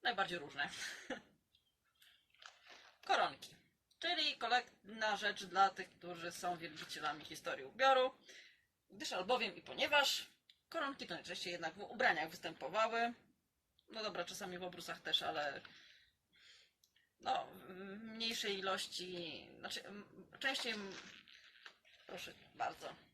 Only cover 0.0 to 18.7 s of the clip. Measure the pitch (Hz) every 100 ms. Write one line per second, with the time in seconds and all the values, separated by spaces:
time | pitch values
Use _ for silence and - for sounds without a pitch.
0 | 240 202 190 175 143 143 143 - - -
1 | - 254 - _ _ _ _ _ _ _
2 | - - _ _ - - - - - -
3 | - 339 - - - - _ _ _ _
4 | 330 349 302 262 233 247 240 - 196 220
5 | 214 202 208 202 196 175 196 190 185 -
6 | 175 170 170 175 180 175 165 156 165 156
7 | 151 147 - 156 - 180 135 208 269 262
8 | 262 - - - - - _ _ _ 196
9 | 311 208 180 247 214 175 - 139 302 294
10 | 269 - - - _ - _ 330 285 277
11 | 247 165 135 185 185 175 170 185 202 220
12 | 247 170 160 - 170 160 - 190 226 226
13 | 233 240 - _ _ _ _ _ _ 220
14 | 214 175 175 190 196 180 180 175 170 165
15 | - 151 156 160 147 139 - - - -
16 | _ _ _ _ - - - _ _ _
17 | _ _ - 254 - 190 180 185 196 196
18 | 226 220 226 233 220 196 190